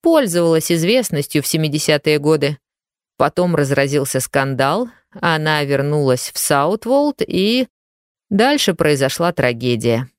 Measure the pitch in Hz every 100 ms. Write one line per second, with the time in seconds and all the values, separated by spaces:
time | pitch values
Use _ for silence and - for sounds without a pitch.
0 | 330 320 247 170 170 160 160 170 170 247
1 | 233 151 143 151 139 160 156 147 - 151
2 | - 151 143 156 143 143 _ _ _ _
3 | _ _ 135 - 180 165 143 139 139 143
4 | 135 131 - 143 135 131 135 175 247 -
5 | _ - - 160 156 151 143 139 143 151
6 | 139 127 - - - 143 147 214 - 269
7 | 294 285 - - 196 247 254 _ _ _
8 | _ _ _ 196 240 294 - 175 156 147
9 | 135 - 175 175 131 120 123 120 113 113
10 | 127